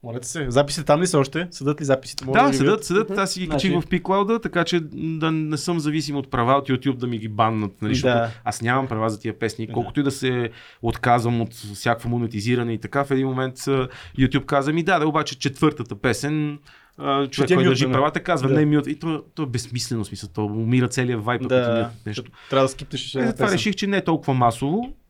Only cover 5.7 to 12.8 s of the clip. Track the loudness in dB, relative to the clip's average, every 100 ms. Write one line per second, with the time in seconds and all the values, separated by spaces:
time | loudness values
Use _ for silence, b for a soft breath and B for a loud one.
5.7 | 0 0 -2 -2 -4 -2 0 4 2 2
6.7 | 0 0 -2 -4 -4 -6 0 2 2 -4
7.7 | -4 -2 0 2 2 0 -4 -8 -4 0
8.7 | 0 0 0 -2 -2 -6 -4 -4 -4 -6
9.7 | -4 -2 0 0 0 -2 0 -4 B B
10.7 | B -4 -2 2 4 2 0 -2 -6 -16
11.7 | -4 -2 -2 -2 -2 -2 -4 -2 0 -2
12.7 | -6